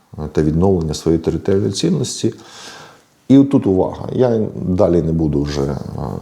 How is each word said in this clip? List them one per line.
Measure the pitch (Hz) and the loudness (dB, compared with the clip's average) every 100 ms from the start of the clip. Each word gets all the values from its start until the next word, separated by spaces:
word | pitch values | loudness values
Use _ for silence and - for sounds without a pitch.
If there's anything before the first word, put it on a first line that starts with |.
| _ - | _ -12
е, | 76 | -6
та | - | 0
відновлення | 78 78 95 92 78 | 0 2 2 2 -2
своєї | 76 80 82 | -2 0 0
територіальної | - 78 - 98 107 | 0 -4 0 0 0
цінності. | 104 165 160 123 - 110 - - - - - - - _ _ - | -2 -2 -2 -4 -4 -6 -6 -20 -20 -20 -20 -20 -20 _ _ 4
І | 135 | 6
отут | 139 139 101 | 6 2 2
увага, | 92 92 - - | 0 0 -4 -6
я | - 123 113 98 - 82 | 0 2 0 -2 -4 -2
далі | 92 92 85 | 2 4 4
не | 80 | 2
буду | 82 78 71 | 0 0 0
вже, | 73 73 | -2 -4
е, | 69 69 - - 67 50 | -4 -4 -8 -10 -8 -10